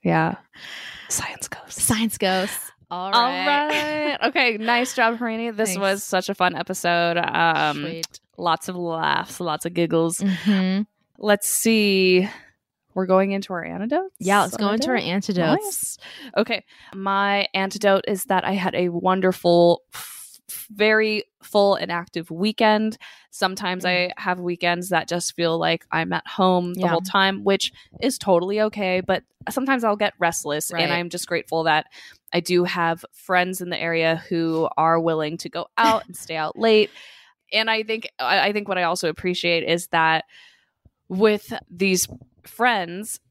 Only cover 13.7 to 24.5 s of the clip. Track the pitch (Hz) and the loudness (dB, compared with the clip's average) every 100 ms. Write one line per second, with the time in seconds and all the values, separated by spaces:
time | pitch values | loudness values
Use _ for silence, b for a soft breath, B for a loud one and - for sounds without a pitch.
13.7 | 170 214 294 381 _ 185 202 170 190 202 | -8 -4 -4 -4 _ 0 2 2 0 -2
14.7 | 220 269 240 - 185 196 185 165 311 415 | 0 0 -2 0 -4 -2 0 2 0 -2
15.7 | - - - B B 285 - 220 233 - | -6 -8 -10 B B -8 -2 -2 -2 -8
16.7 | B B 196 196 196 202 202 196 190 196 | B B -8 -2 0 2 2 0 -2 -4
17.7 | 202 202 196 - 196 - 190 - 196 185 | 0 2 2 0 -4 0 0 0 -2 -2
18.7 | - 180 170 185 185 185 185 175 170 175 | -2 -2 0 0 2 2 2 4 6 6
19.7 | 170 _ - - - - - _ - - | 4 _ -18 -16 -18 -20 -20 _ -16 -16
20.7 | 202 214 220 220 214 - _ - 208 202 | 0 4 4 2 0 -6 _ -2 4 4
21.7 | 196 180 170 175 - 165 165 208 214 220 | 4 0 -6 -6 -10 -8 -2 -2 4 4
22.7 | 214 220 214 B B B - 190 190 202 | 4 2 -4 B B B -4 -4 -2 -6
23.7 | 180 185 180 180 - 208 180 175 | -4 0 0 0 -4 -4 -4 -2